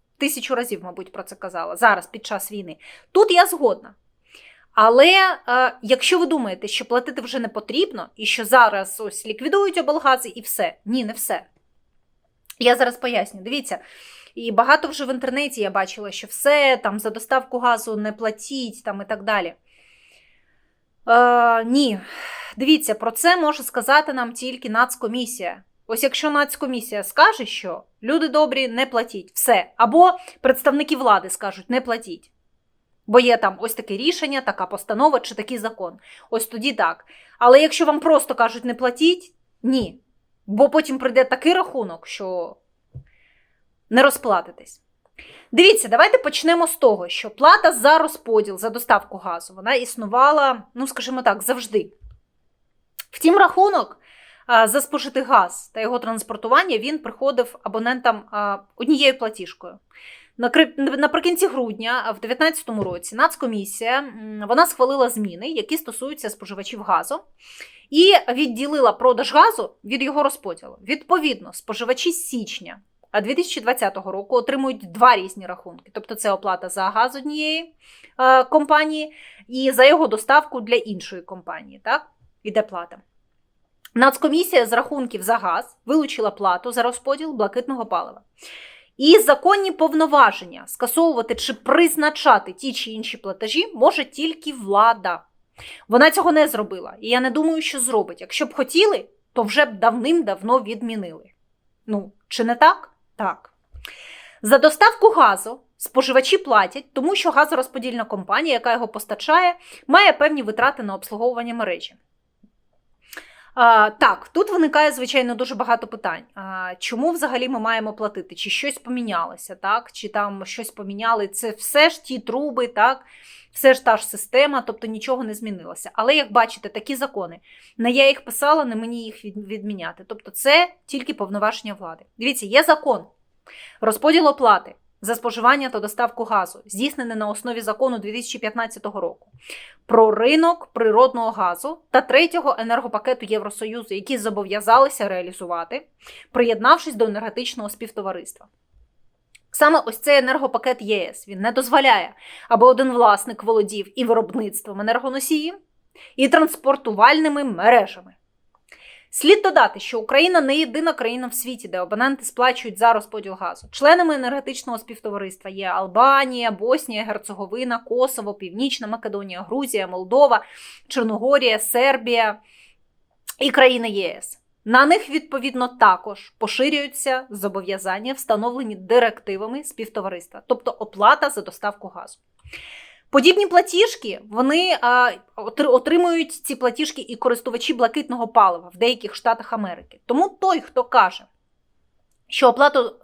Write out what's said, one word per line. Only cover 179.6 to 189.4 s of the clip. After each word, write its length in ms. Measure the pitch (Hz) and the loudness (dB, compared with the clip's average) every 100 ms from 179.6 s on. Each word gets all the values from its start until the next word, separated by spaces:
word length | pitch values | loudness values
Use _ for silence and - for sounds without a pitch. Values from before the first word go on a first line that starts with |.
співтовариства, 800 | 294 - 220 214 190 175 - 208 - | -12 -14 -10 -8 -8 -10 -16 -10 -4
тобто 240 | 247 254 | -4 -4
оплата 600 | - 214 196 208 294 285 | -8 -10 2 4 4 2
за 120 | 208 | -4
доставку 460 | - - 208 - 185 | -12 -10 -10 -10 -16
газу. 300 | 175 - - _ _ - - - - - _ - | -20 -20 -20 _ _ -20 -20 -20 -20 -20 _ 0
Подібні 320 | 277 311 370 403 | 2 2 0 2
платіжки, 720 | 349 359 349 440 - 220 - 214 | 2 2 0 0 -2 -12 -12 -8
вони, 480 | 220 269 320 370 320 | -2 0 2 0 0
а, 300 | 240 247 247 180 _ - | 2 2 2 -2 _ -14
отри-, 320 | 214 - 294 | -10 -2 2
отримують 640 | 247 294 339 349 330 311 | 2 2 2 2 0 -4
ці 240 | - - 269 | -8 -10 -4
платіжки 460 | 247 240 302 - | -4 -2 -6 -8
і 140 | - 233 | -12 -4
користувачі 580 | 240 240 254 240 - | -2 -2 -4 -6 -4
блакитного 540 | 247 233 302 - 247 226 | 0 0 -2 -6 -8 0
палива 420 | - 196 170 175 | 4 4 2 -8
в 20 | 180 | -2
деяких 380 | 240 240 202 | -2 -2 -8
штатах 380 | - 233 226 | -4 -2 -2